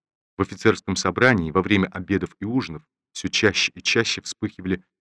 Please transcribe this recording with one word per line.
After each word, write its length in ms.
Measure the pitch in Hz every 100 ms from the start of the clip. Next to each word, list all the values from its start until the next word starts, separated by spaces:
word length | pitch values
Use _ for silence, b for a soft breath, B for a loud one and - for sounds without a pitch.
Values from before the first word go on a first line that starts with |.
| _ _ _ -
В 60 |
офицерском 520 | 98 98 110 95 - 92
собрании 540 | 95 87 127 110 80
во 140 | 85
время 240 | 92 101 90
обедов 480 | 98 90 95 87 -
и 60 | 104
ужинов 380 | 127 101 78 - _ _
всё 160 | - 95
чаще 420 | - 107 90 -
и 80 | -
чаще 400 | - 117 113 -
вспыхивали 640 | - - 107 - 92 92 - _